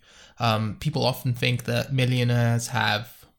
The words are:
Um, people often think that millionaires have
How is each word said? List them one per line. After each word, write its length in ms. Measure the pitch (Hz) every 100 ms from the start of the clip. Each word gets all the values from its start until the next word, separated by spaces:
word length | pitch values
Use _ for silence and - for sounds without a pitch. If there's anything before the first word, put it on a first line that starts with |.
| _ - - -
Um, 360 | 117 110 110 92
people 240 | 151 135 120
often 280 | 127 131
think 300 | 120 127 123
that 300 | - 120 117
millionaires 760 | 135 123 127 123 120 117 117 -
have 580 | 123 107 107 117 - -